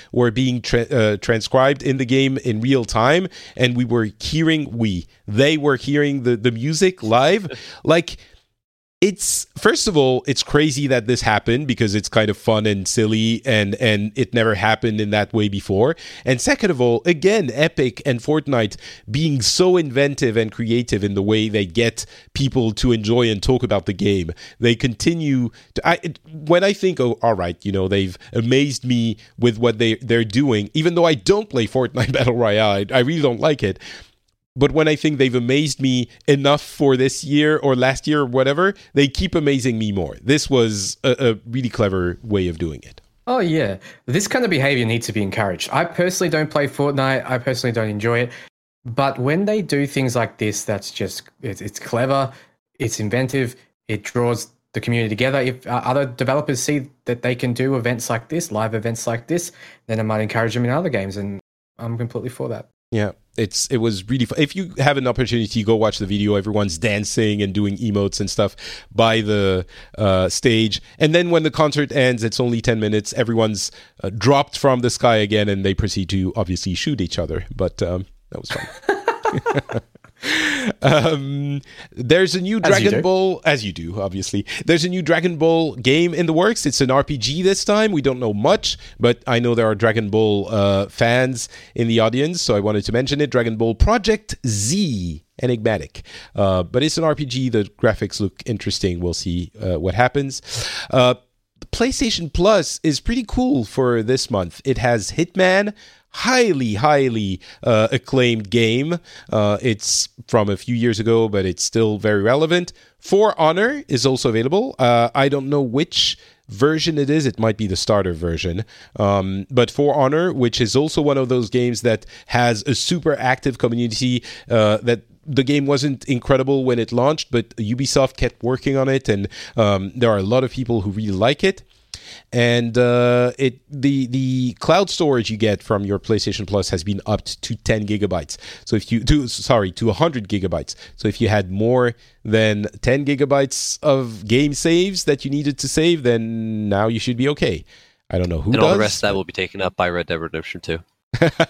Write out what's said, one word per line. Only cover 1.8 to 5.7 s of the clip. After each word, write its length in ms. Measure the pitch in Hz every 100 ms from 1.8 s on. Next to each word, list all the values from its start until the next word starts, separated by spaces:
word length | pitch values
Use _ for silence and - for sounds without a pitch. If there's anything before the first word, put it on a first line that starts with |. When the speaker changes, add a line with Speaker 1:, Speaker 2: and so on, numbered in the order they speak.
Speaker 1:
in 140 | - 135
the 80 | 123
game 320 | 131 135 131
in 240 | 127 107
real 240 | 123 135 113
time. 420 | 113 120 165 185 - - -
And 180 | 123 123
we 80 |
were 240 | 123 120 110 -
hearing, 500 | - 156 160 160 143
we, 360 | 117 113 90 - _ -
they 300 | 104 143 156
were 180 | 143